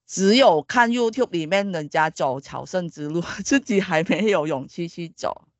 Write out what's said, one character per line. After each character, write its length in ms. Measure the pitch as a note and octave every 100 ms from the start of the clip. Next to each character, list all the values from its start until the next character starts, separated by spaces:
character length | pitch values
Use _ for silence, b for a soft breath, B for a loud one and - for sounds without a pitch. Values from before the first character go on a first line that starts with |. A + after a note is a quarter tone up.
| -
只 320 | - G3 A#3+
有 240 | B3 D#3
看 300 | C#3+ B3 A#3
YouTube 400 | A#3+ A3+ A3+ A#3+
里 140 | E3+ D#3
面 240 | G3 G3+
人 160 | E3+ D3
家 200 | D#3+ D#3+
走 300 | - D3 C3
朝 260 | - C3 C3
圣 220 | F#3 E3+
之 220 | D3+ D3
路， 100 | E3
<laughs> 240 | E3+ -
自 160 | F#3+ C4+
己 220 | - G3
还 200 | F#3 D#3+
没 240 | E3 G#3+ G#3+
有 180 | F#3 D3+
勇 180 | C#3 F#3
气 220 | - E3+
去 220 | - E3
走。 360 | - - - _ _